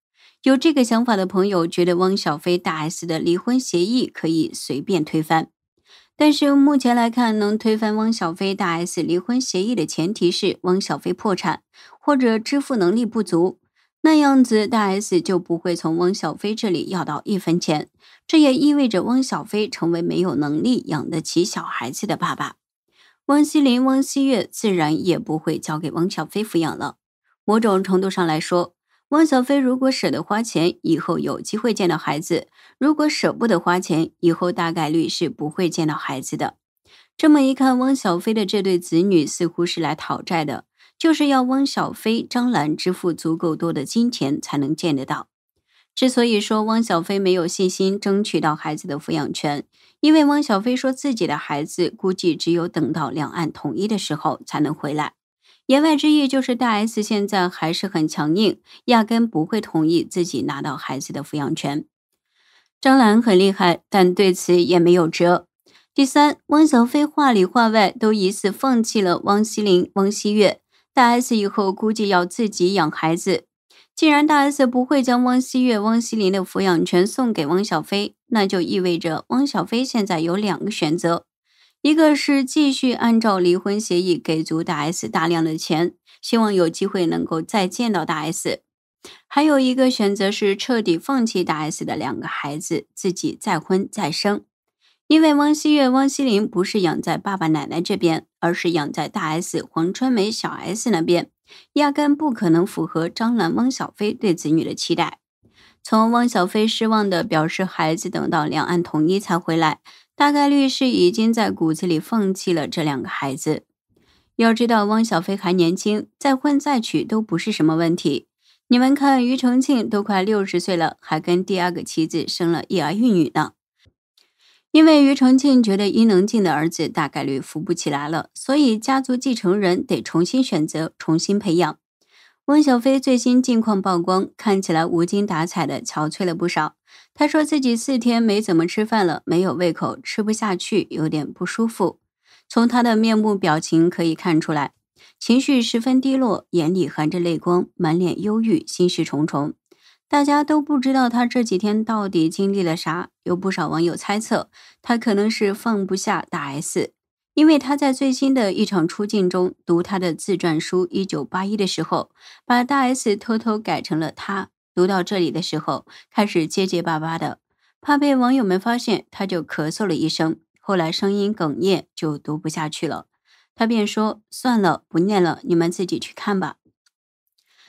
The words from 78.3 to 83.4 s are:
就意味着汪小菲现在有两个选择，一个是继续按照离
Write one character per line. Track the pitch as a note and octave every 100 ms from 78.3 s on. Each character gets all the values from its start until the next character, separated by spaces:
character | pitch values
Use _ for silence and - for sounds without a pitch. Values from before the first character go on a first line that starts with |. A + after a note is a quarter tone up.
| A3+ G3
就 | G3
意 | E3+ G3
味 | F#3 E3+
着 | E3+ D#3+ -
汪 | A#3+ C#4
小 | G3+
菲 | E3 A3+ C4
现 | A#3+ G#3
在 | E3+
有 | E3 F#3
两 | G#3 E3+ G3
个 |
选 | G#3+ D#3 E3+
择， | E3+ E3+ _ _ _ _ _ _
一 | C#4 D#4
个 | D#4
是 | D4 - C#4
继 | C4 - D4
续 | C4+ B3+
按 | A#3 A#3 A3+
照 | A3+
离 | F#3+